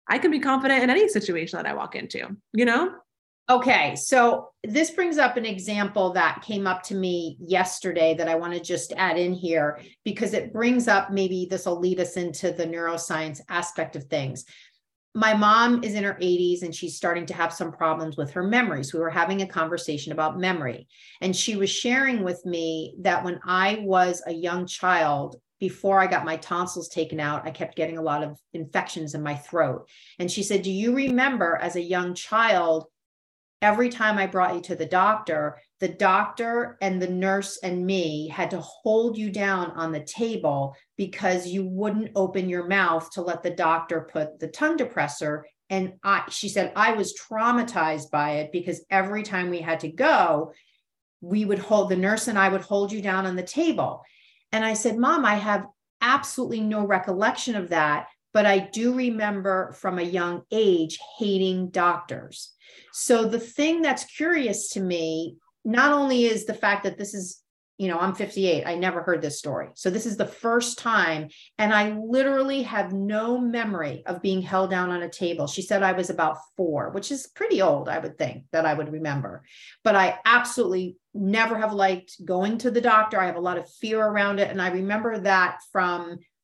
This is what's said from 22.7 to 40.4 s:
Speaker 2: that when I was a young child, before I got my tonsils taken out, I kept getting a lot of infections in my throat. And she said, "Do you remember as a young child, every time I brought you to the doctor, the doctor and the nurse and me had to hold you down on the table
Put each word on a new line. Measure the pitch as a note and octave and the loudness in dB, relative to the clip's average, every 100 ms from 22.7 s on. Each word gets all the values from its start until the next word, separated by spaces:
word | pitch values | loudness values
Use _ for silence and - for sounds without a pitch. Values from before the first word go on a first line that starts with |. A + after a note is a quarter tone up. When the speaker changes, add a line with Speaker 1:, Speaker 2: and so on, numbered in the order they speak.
| D#3+ D#3 - | -4 -8 -4
Speaker 2:
that | F#3 F3 | 0 0
when | F3+ F3 | 0 -6
I | - F3+ F#3+ A3 | -2 2 2 0
was | G3+ F#3 F3+ F3 E3 | 2 4 4 0 -6
a | |
young | E3 F3 F3+ F3+ | -4 -4 -4 -6
child, | - F#3 F3 D#3 C#3+ C#3 - _ - | -2 2 4 4 0 -4 -12 _ -6
before | F#3+ - G3 G3 | -6 -2 2 4
I | F#3 | 4
got | F3 | 2
my | D#3+ D#3+ | -2 -6
tonsils | - F3 F3+ F3+ D#3+ | -4 -4 -4 -6 -8
taken | - D#3+ D#3 | -4 -4 -2
out, | D3 D3 D#3+ | -2 -4 -6
I | |
kept | D3+ F3+ - | -8 -8 -4
getting | D#3+ E3 | -4 -4
a | |
lot | D#3+ D3 | -2 -2
of | D3 D3 _ | -4 -10 _
infections | E3+ D3+ F#3+ - E3+ D3+ | -12 -6 -4 -4 -6 -8
in | D3+ | -6
my | D3+ C#3+ | -6 -6
throat. | - F3 D3 B2+ - - - - | -4 0 2 0 -10 -20 -18 -6
And | F3+ | -4
she | G#3 | -4
said, | F#3+ G3+ | 0 0
"Do | F#3 | 0
you | F#3+ A#3 C4 | -2 2 2
remember | C4+ B3 C4+ B3 E3+ E3 | 2 2 2 2 0 0
as | F3 F3 | -2 -4
a | |
young | F3 F3+ F3+ | -2 -2 -2
child, | F3+ - A3 A3+ F#3 E3 D#3+ - _ _ _ _ _ _ - | -6 -2 2 4 4 4 0 -2 _ _ _ _ _ _ 0
every | G#3 G#3+ B3 | 2 4 2
time | A#3+ G#3+ G3+ | 2 0 2
I | F#3+ | 0
brought | F#3 F3+ | 2 2
you | F3+ | 0
to | - E3 | -6 -6
the | |
doctor, | D3+ F#3 G3 G#3+ - D3+ D3 - _ - | 0 4 4 2 0 -2 -2 -6 _ -4
the | F#3 | -4
doctor | - F#3+ F#3+ G#3+ - A#3 A#3 A#3 - | 2 4 4 2 -4 -2 -2 -4 -4
and | G3 F#3 | -2 -2
the | F3+ | -2
nurse | F3+ F#3+ G3 G3 - | 0 0 0 -2 -6
and | F#3 F3+ F3+ | -6 -2 0
me | F#3+ D#3+ D3+ D#3 | 0 -2 -4 -6
had | D3+ E3+ | -6 -4
to | F3+ | -6
hold | D3+ - A3 A3 A#3 G#3+ | -10 -6 0 2 2 -2
you | G#3+ | -4
down | G3 G3 F#3 F3 | -2 0 0 -2
on | E3 D#3+ | -4 -4
the | D3+ | -4
table | C#3+ - A3+ A3 | -8 -6 -4 -2